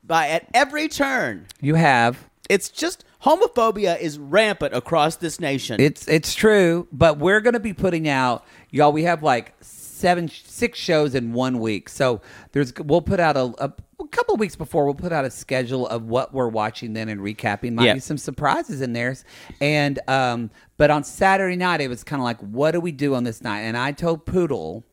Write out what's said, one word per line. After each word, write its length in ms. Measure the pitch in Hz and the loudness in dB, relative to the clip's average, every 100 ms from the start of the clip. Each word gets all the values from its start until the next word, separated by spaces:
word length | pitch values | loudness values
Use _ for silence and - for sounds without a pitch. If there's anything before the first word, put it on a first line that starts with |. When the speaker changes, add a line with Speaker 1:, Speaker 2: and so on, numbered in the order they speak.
Speaker 1:
by 240 | - 165 147 | 0 0 2
at 200 | 165 - | -2 0
every 360 | 233 269 302 302 | 2 2 -2 -6
turn. 580 | - 277 262 143 95 - - | -2 -2 0 -2 -6 -14 -6
Speaker 2:
You 140 | 139 160 | 0 4
have. 420 | 160 123 117 123 - _ - | 4 6 4 0 -16 _ -2
Speaker 1:
It's 180 | 196 - | -2 -2
just 360 | - 330 - _ _ | -6 -6 -8 _ _
homophobia 720 | 269 330 427 - 226 208 196 170 | 2 4 2 2 0 2 0 0
is 200 | 156 147 | -4 -8
rampant 560 | 139 180 220 196 147 | 0 2 2 0 -2
across 420 | 123 - 165 151 - | -4 -2 0 2 0
this 240 | 165 - | -8 -6
nation. 400 | 156 139 - 107 | -4 -4 -4 2
Speaker 2:
It's, 260 | 147 - - | 2 2 0
it's 260 | 160 - | 0 0
true, 540 | - 220 208 175 170 - | 2 4 6 4 2 -4
but 240 | 131 165 147 | 2 4 4
we're 220 | 165 208 | 4 4
gonna 180 | 226 233 | 4 0
be 120 | 214 | -4
putting 340 | 180 190 170 156 | -2 -2 0 0
out, 380 | 135 127 117 _ - _ | 2 0 -2 _ -20 _
y'all, 220 | 127 147 | 4 4
we 120 | 151 | 4
have, 180 | 175 170 | 0 0
like, 320 | 151 123 - _ | 2 0 -2 _
seven, 680 | - - - - 180 175 165 | -20 -20 -20 -2 0 2 -2
six 500 | - - - 233 - | -10 -20 -4 -4 -4
shows 340 | - 160 151 | 0 2 2
in 180 | 127 117 | 0 -2
one 260 | 117 127 123 | -2 0 0
week. 300 | 110 101 - | -2 -4 -8
So 320 | - 131 110 - - - | -2 0 0 -8 -20 -4
there's, 200 | 143 131 - | -2 -2 -4
we'll 240 | 156 165 | 0 2
put 160 | 160 196 | 2 0
out 180 | 165 143 | 2 2
a, 160 | 127 113 | -2 -4
a, 140 | 143 - - - | -8 -8 -20 -16
a 60 | 320 | -6
couple 200 | - 494 | -4 0
of 60 | 349 | 0
weeks 140 | 202 | -2
before, 300 | - 151 165 | -4 -4 0
we'll 100 | 143 | 0
put 160 | 139 180 | -2 -4
out 120 | 160 | -2
a 60 | 131 | -4
schedule 580 | - - 131 120 131 123 | -8 -4 -4 -2 -4 -4
of 160 | 117 | -6
what 280 | 113 120 - | -2 -2 -2
we're 140 | 135 120 | -2 -2
watching 440 | 110 107 - 117 | 0 -4 -4 -8
then 160 | 110 110 | -6 -6
and 120 | 104 | -6
recapping. 540 | 98 107 113 101 120 | -8 -4 -4 -2 -4
Might 100 | 117 120 | 2 2
Speaker 1:
Yeah. 80 | |
Speaker 2:
be 60 | 131 | 2
some 160 | - 147 | -2 -8
surprises 640 | - 135 147 269 330 139 | -8 -4 -2 -2 -4 -6
in 120 | 131 | -4
there. 240 | 117 123 131 _ - - - | -4 -4 -6 _ -20 -20 -4
And, 380 | 143 151 143 135 - | 0 2 0 -2 -2
um, 460 | 135 127 120 113 _ _ - | 0 0 -2 -6 _ _ 2
but 160 | 151 | 4
on 100 | 147 | 4
Saturday 540 | 143 - 190 196 190 180 | -2 0 2 2 0 -2
night, 240 | 180 165 | -2 0
it 80 | 135 | -2
was 160 | 120 | -6
kinda 180 | - 143 | -6 -4
like, 160 | 123 113 | -4 -4
"What 320 | 101 110 151 | -8 0 0
do 100 | 170 | 0
we 120 | 175 | -4
do 240 | 139 143 131 | -2 -2 0
on 80 | |
this 180 | 123 110 | -2 -6
night?" 200 | - 104 | -8 -6
And 140 | 110 120 | -4 -4
I 140 | 131 | -4
told 340 | 143 170 165 | -2 -2 -2
Poodle 600 | - 180 170 117 78 98 - | -2 0 0 -2 -6 -10 -16